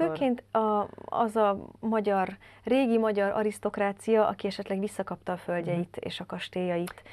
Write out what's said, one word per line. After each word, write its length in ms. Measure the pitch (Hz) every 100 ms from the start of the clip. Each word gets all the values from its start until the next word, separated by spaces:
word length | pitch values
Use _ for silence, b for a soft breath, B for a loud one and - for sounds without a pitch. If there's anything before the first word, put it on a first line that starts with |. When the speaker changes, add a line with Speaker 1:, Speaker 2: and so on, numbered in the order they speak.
| 330
Speaker 1:
főként 360 | 311 262 240 - 226
a, 320 | 220 208 202 - -
az 300 | - 226 220
a 320 | 208 196 - -
magyar, 580 | 220 220 202 196 185 196 B B
régi 340 | - 262 254 226
magyar 340 | 220 208 196
arisztokrácia, 960 | - 214 208 208 - 202 196 - 220 214
aki 200 | 196 196
esetleg 320 | 190 202 190
visszakapta 520 | 208 - 190 180 -
a 60 | 180
földjeit 580 | - 175 165 175 180 -
Speaker 2:
Mhm. 100 | -
Speaker 1:
és 120 | -
a 60 | 180
kastélyait. 800 | 180 - 185 180 170 175 - -